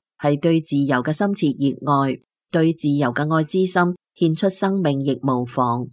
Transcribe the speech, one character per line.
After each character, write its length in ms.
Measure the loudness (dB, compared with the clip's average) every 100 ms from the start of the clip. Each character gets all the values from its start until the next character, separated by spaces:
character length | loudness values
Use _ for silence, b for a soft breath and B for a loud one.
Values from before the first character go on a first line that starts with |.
| _ -4
係 200 | -2 0
對 220 | 2 0
自 160 | 0 -2
由 240 | 0 0
嘅 100 | -2
深 220 | -2 -2
切 140 | 0 -2
熱 440 | 0 -2 -2 0
愛， 280 | 0 0 -4 _ _ _
對 220 | 0 2
自 160 | 0 0
由 220 | 0 0
嘅 220 | 0 0
愛 100 | 0
之 220 | 0 0 0
心， 300 | 2 0 -2 _ -2
獻 180 | 0 2
出 140 | 0
生 300 | 0 -2 0
命 200 | 0 0
亦 180 | -2 -2
無 200 | 0 -2 -2
妨。 420 | -2 0 0 -6